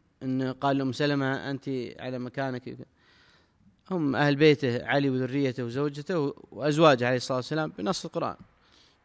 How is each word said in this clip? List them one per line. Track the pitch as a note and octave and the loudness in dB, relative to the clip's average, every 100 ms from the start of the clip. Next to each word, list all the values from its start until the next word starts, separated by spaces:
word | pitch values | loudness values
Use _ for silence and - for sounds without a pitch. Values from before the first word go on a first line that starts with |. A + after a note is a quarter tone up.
| _ - | _ -10
أن | C3 C3 C3 | -4 -2 -2
قال | C3 C#3 C#3 | -2 0 0
لأم | C3+ | 0
سلمة: | A#2+ D3 C#3+ C3+ C3 A2 | 0 0 0 0 -2 -4
"أنت | C3+ C#3+ C3 A#2 - | -6 -6 -6 -6 -10
على | B2+ B2+ | -8 -8
مكانك." | B2 C#3 C3+ B2 B2+ B2 B2+ _ _ _ _ _ _ _ _ _ - | -8 -6 -4 -6 -10 -14 -16 _ _ _ _ _ _ _ _ _ -6
هم | F#3 C#3+ A#2 | -2 0 2
أهل | D3 C#3+ | 2 6
بيته، | D#3 C#3+ C3 A#2+ A2 | 6 6 2 -2 0
علي | C#3 C#3 | 2 2
وذريته | B2+ B2+ C#3+ C3+ A#2+ | 0 -2 0 -2 -2
وزوجته | A#2+ B2+ D3 C#3+ D3 F3+ C#3+ - - | -6 -4 -4 -4 -6 -2 -2 -6 -14
وأزواجه | G#2 D3 D3 D#3+ B2 A#2+ | -4 0 6 6 6 2
عليه | B2+ | 0
الصلاة | - B2+ | -2 -4
والسلام | - D#3 D#3 - | -2 -4 -4 -4
بنص | G3 F3 E3 | -4 -4 -6
القرآن | E3 B2 - - _ _ _ _ _ | -6 -6 -8 -16 _ _ _ _ _